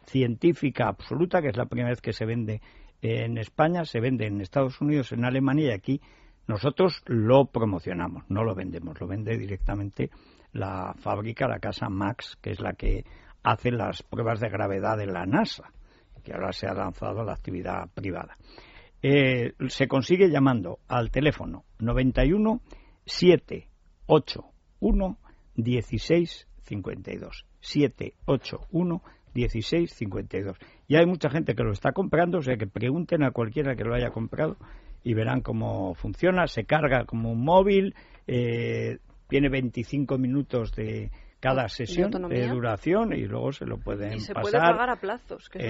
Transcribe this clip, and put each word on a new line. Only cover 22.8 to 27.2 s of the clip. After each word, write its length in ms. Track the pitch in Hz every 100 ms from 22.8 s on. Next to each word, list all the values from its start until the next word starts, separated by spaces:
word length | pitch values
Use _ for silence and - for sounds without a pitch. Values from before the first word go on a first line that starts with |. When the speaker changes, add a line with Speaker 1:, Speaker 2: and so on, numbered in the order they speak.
| - _
Speaker 1:
siete 640 | - - 180 165 - - - _ _ _ -
ocho 400 | 156 - - - _ _ _
uno, 380 | 202 202 185 - - - _ - 113
dieciséis 800 | 123 - 113 - 170 170 - - -
cincuenta 500 | - 104 92 98 92
y 60 |
dos. 260 | 95